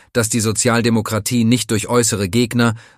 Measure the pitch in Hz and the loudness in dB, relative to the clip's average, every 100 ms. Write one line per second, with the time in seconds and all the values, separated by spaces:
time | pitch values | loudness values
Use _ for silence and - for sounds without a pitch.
0 | _ 123 110 120 107 101 123 117 117 113 | _ -2 -2 0 -2 0 0 2 2 0
1 | 101 110 - 123 113 120 - 110 - 120 | 0 -4 -2 0 2 2 0 -4 0 0
2 | 117 101 101 117 117 123 117 113 - | 0 -2 -2 0 0 2 0 0 -10